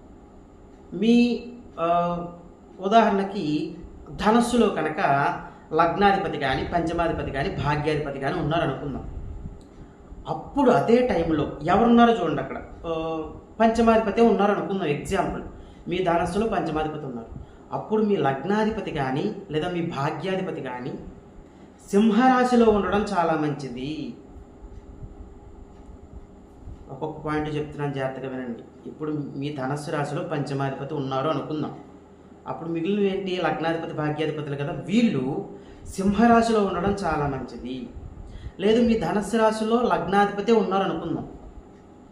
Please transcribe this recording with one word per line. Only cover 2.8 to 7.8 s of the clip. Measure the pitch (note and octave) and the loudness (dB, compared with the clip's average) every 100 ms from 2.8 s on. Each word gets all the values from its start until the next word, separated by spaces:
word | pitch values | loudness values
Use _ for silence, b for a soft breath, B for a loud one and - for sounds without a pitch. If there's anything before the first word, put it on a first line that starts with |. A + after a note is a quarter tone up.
| F#3+ A3+ G#3+ G3 F#3+ G#3 D3+ D3+ - - - - - C#3+ F#3+ | 2 6 6 2 -2 -4 -2 -2 -4 -8 -16 -18 -14 -2 4
ధనస్సులో | A#3 A#3 B3 G3+ | 4 4 4 2
కనుక | E3 D3+ G3+ E3 C#3 E3+ E3+ B B - D#3 | 2 -2 0 2 2 2 -2 B B -2 2
లగ్నాధిపతి | E3+ F3+ G3+ F#3+ D#3+ C#3+ | 2 4 4 4 0 -2
కానీ, | C3+ D3 - | -2 -2 -2
పంచమాధిపతి | F3 E3 E3+ E3 D#3 C#3 | -2 0 0 0 -2 -4
కానీ, | C3+ - - | -4 -4 -2
భాగ్యాధిపతి | C#3+ D3 | -2 0